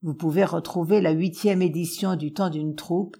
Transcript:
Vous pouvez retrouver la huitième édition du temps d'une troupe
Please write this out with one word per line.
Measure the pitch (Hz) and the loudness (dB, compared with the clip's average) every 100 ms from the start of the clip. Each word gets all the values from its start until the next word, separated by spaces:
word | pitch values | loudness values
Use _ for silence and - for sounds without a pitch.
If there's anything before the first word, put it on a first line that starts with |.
Vous | 165 | -8
pouvez | 147 160 160 | -2 0 2
retrouver | 190 170 - 180 165 208 | 2 0 -4 -2 2 4
la | 175 | 4
huitième | 160 180 175 208 185 | 2 0 0 2 4
édition | 180 160 170 - 190 170 | 2 0 -4 -2 -2 -2
du | 151 | -2
temps | 151 190 | -2 -2
d'une | 151 151 151 | -2 -4 -6
troupe | - 175 202 - | -2 -2 -2 -8